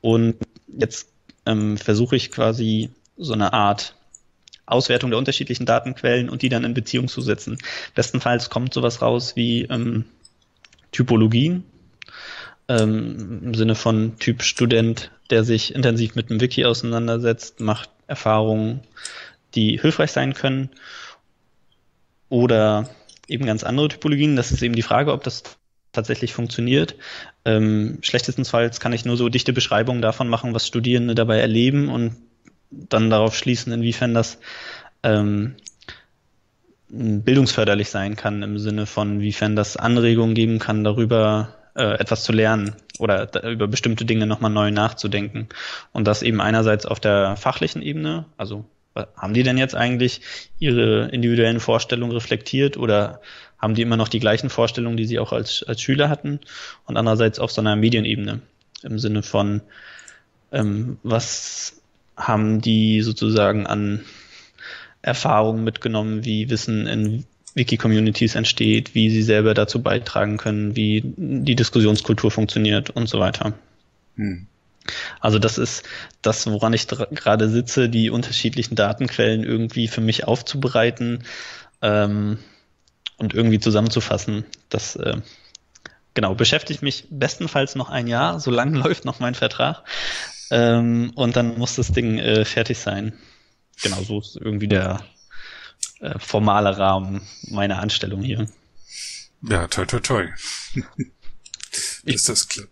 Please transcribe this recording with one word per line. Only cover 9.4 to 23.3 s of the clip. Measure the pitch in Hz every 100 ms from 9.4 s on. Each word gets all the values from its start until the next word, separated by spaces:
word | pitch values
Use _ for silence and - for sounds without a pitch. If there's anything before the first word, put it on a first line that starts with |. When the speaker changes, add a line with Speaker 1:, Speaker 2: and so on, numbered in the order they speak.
| 117 117
Speaker 1:
ähm, | 120 127 120 113 113 _ _ _ _ _ _ _ _
Typologien, | - 131 113 110 117 147 180 - _ _ _ - - - - - - -
ähm, | 120 107 110 113 113 98 107
im | 123
Sinne | 113 110
von | 110 117 110 110 110
Typ | - 131
Student, | - - 120 117 113 117 - _ _
der | 117
sich | 113 113 -
intensiv | 139 123 117 113
mit | - 113
dem | 110
Wiki | 123 - 123
auseinandersetzt, | 117 120 117 117 117 117 113 - _
macht | 107 107 - _ -
Erfahrungen, | - 110 110 110 110 110 127 - - - - - _ _
die | - 107 -
hilfreich | 151 - 156
sein | - 131
können. | 135 139 131 135 - - - - - _ _ _ _ _ _ _ _ _ _ _
Oder | 123 123 113 107 107 113 - _ -
eben | -